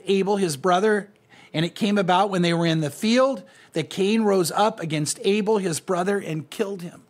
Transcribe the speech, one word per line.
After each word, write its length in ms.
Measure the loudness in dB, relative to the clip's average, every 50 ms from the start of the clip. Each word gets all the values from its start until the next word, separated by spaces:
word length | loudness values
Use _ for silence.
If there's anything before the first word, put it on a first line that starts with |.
| -2
Abel, 320 | 0 0 0 2 0 0 0
his 200 | 0 -2 -2 -2
brother, 540 | 0 2 2 4 4 2 2 0 -2 -6 _ _ _ _ -20 -20 -20 -8 -4
and 100 | -2 -2
it 120 | -2 -2
came 240 | -2 0 0 2 2
about 320 | 2 2 4 4 2 2
when 100 | 2 0
they 120 | 2 2 2
were 120 | 2 0
in 160 | 0 0 0
the 80 | -2 -4
field 540 | -6 -4 0 2 4 4 4 2 0 -4 -8 -16 -20 -20 -20 -8 -6
that 180 | -6 -6 -6
Cain 320 | -2 -2 0 2 2 2 2
rose 260 | 2 2 2 2 0
up 280 | 0 0 0 0 0 -4
against 400 | -6 -4 -4 -4 -4 -4 -6 -4 -2
Abel, 360 | 0 0 0 0 0 0 0
his 200 | 0 -2 -4 -4
brother, 380 | -4 -4 -2 -2 0 -2 -2 -4
and 320 | -4 -6 -6 -8 -8 -10
killed 320 | -6 -6 -6 -6 -6 -10
him. 220 | -12 -14 -16 -18 -20 _